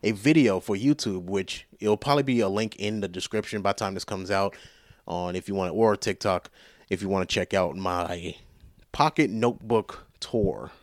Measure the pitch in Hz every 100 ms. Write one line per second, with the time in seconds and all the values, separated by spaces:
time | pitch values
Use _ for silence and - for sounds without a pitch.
0 | 107 104 120 156 127 95 - 101 127 147
1 | - 92 87 98 95 - - _ 104 107
2 | 139 143 135 120 101 98 110 - 104 107
3 | 98 90 - 107 101 107 98 98 101 95
4 | - 101 92 101 98 - - _ _ -
5 | - 87 90 90 90 98 92 92 110 104
6 | - 95 104 90 - _ - _ _ 92
7 | 98 98 90 - 90 98 90 80 95 90
8 | 85 87 87 - - _ - _ _ -
9 | 151 - 143 110 120 117 110 113 104 -
10 | - _ - 117 101 53 60 -